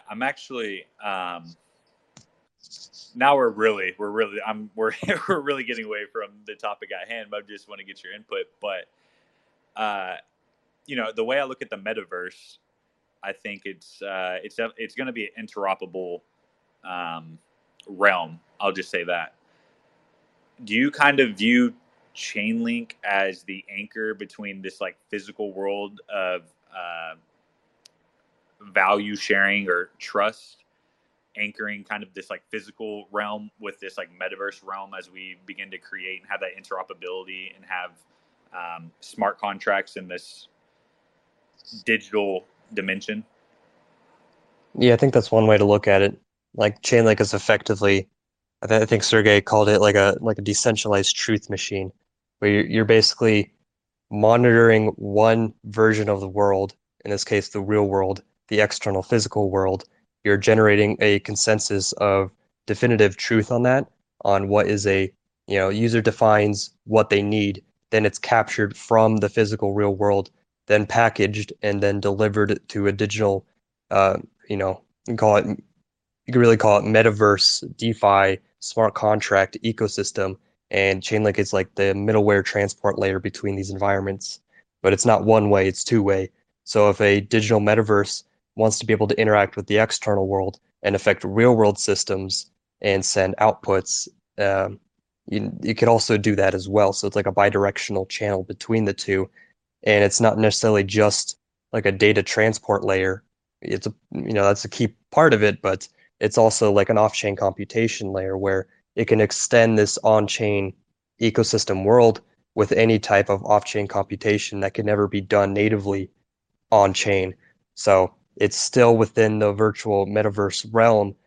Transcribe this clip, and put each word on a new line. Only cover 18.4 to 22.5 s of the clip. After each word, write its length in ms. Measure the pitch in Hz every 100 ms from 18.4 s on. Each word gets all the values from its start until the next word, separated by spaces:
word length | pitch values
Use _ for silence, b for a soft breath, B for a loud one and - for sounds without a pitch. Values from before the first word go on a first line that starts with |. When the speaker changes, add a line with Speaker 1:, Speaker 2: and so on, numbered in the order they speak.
| _ _
Speaker 1:
I'll 140 | 101
just 180 | 95 92
say 140 | 92 87
that. 300 | 87 80 _ _ _ _ _ _ _ _ _ _ _ _ _ 117
Do 80 |
you 180 | 110 139
kind 300 | - 143 139
of 160 | 127 98
view 360 | 110 123 123 117 _ _ _
Chainlink 800 | - - 104 107